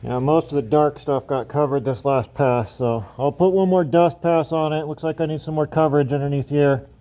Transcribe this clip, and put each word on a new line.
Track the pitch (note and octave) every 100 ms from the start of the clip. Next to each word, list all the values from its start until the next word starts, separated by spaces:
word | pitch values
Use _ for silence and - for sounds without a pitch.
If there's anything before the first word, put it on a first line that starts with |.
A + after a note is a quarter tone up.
Yeah, | A#2 B2+
most | C3 D#3+ D#3+
of | C#3+
the |
dark | A2+ D3+ D3+ C#3+
stuff | - C#3 -
got | C3+ A2+
covered | C#3+ D3 C#3
this | A#2+ B2
last | C#3 C3+ A#2+
pass, | - C3+ B2 A2+
so | - B2 A#2 G2 -
I'll | C3+
put | - F3+
one | F#3+ F#3+
more | F#3
dust | E3 E3+ E3+ E3
pass | E3+ E3 D3+
on | D#3+ D#3
it. | D#3 D3+
Looks | D3+
like | D#3+ D#3
I | D#3+
need | D#3
some | D#3
more | D#3 D3+
coverage | - D#3+ C#3+ C#3
underneath | C#3+ C#3 C#3+ B2+
here. | D3 C#3+ C3+ - -